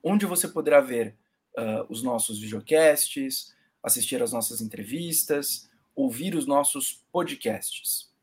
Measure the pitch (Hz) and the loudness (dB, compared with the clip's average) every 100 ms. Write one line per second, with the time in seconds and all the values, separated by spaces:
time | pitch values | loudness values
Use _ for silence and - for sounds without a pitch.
0 | 160 208 202 175 - 165 147 143 131 120 | 4 2 2 0 -2 0 8 8 8 0
1 | 110 104 _ _ _ - 113 110 - 110 | -2 -6 _ _ _ -6 -4 -4 -4 -6
2 | 127 117 - 107 110 107 - 156 160 147 | -2 0 -2 -4 -8 -8 2 6 6 6
3 | - - 135 131 - _ _ _ - - | 0 -4 -6 -6 -10 _ _ _ -2 0
4 | - 127 117 120 110 113 110 113 104 143 | 0 -2 -2 -2 -4 -6 -8 -10 -8 -6
5 | 170 160 - 147 143 - - _ _ - | -2 -2 0 -2 -2 -6 -10 _ _ -4
6 | 135 117 175 165 135 143 143 143 131 - | -2 -2 -4 -2 2 2 2 -2 -6 -8
7 | _ 175 165 143 - - - - - - | _ -4 -4 -4 -4 -4 -8 -8 -6 -6
8 | - _ | -8 _